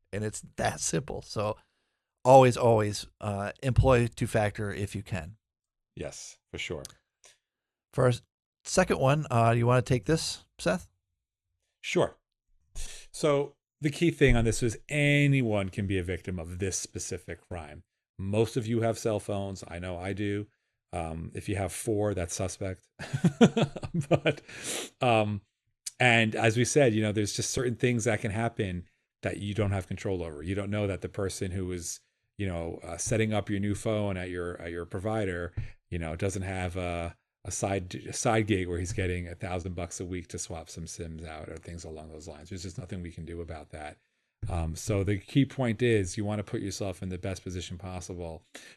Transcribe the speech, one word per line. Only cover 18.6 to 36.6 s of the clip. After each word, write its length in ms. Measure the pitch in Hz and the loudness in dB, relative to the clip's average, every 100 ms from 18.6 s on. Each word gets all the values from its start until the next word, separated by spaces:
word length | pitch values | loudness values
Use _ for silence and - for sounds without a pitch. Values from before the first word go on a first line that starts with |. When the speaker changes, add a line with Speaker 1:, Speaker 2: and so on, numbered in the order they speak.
| 110 | 0
Speaker 2:
you 140 | 117 | 2
have 180 | 113 110 | 2 2
cell 200 | 117 104 | 0 -2
phones. 440 | - 101 98 95 - | -2 -4 -4 -8 -10
I 120 | 87 | -8
know 180 | 92 87 | -8 -6
I 160 | 95 | -4
do. 340 | 98 101 101 101 _ _ _ _ | -2 -2 -2 -6 _ _ _ _
Um, 380 | 87 82 80 85 - | -6 -4 -6 -8 -8
if 140 | - | -4
you 60 | 101 | -2
have 140 | 92 | -2
four, 400 | - - 104 104 | -4 -2 0 0
that's 200 | 95 85 - | 0 -4 -4
suspect. 520 | 92 - 98 92 _ - | -4 -4 -8 -8 _ -16
<laughs> 1080 | - 139 165 - 220 226 170 - - 175 - | -6 2 2 6 4 6 0 -2 -6 -4 0
But, 320 | 151 165 - - - - - - - | 2 2 -2 -8 -12 -8 -8 -10 0
um, 400 | 127 113 107 101 _ _ _ _ - - | 4 4 4 -2 _ _ _ _ -12 2
and 360 | 123 117 110 - | 6 6 4 4
as 200 | 113 117 | 4 4
we 80 | 117 | 4
said, 280 | 151 131 | 6 6
you 80 | 110 | 4
know, 100 | 107 | 2
there's 220 | 107 104 | 0 0
just 160 | - - | -2 -2
certain 240 | - 123 113 | 0 -2 2
things 280 | 123 120 113 | 2 2 2
that 160 | 107 | 0
can 100 | 110 | 0
happen 540 | 104 117 - 98 90 - _ _ _ | -2 -2 -2 -4 -4 -8 _ _ _
that 140 | - 90 | -6 -4
you 160 | 101 | -4
don't 180 | 104 101 | 0 2
have 160 | 98 - | 0 -2
control 360 | 95 104 90 | -6 -4 -4
over. 200 | 82 73 | -4 -8
You 120 | 82 98 | -4 -4
don't 140 | 101 | -2
know 180 | 104 101 | 0 0
that 140 | 92 | -2
the 80 | 90 | -6
person 420 | - 95 - 95 | -4 -4 -2 -4
who 200 | 95 92 | -4 -4
is, 280 | 90 85 - _ _ _ - | -6 -8 -12 _ _ _ -6
you 100 | 98 | -4
know, 320 | 85 82 - | -4 -6 -8
uh, 140 | 85 85 | -10 -8
setting 360 | - 110 110 | -2 0 2
up 160 | 104 98 | 0 -2
your 100 | 98 | -2
new 140 | 104 101 | 0 -2
phone 400 | 113 107 101 92 | -2 -2 -2 -4
at 120 | 92 | -6
your, 320 | 90 87 87 | -6 -6 -8
at 100 | 85 | -8
your 140 | 85 85 | -8 -8
provider, 680 | 98 107 110 98 87 87 - - - - | -6 -4 -2 -2 -2 -6 -6 -8 -10 -8
you 80 | 87 | -6
know, 160 | 80 82 | -4 -2
doesn't 280 | 98 95 | -2 -2
have 340 | 92 95 | -4 -4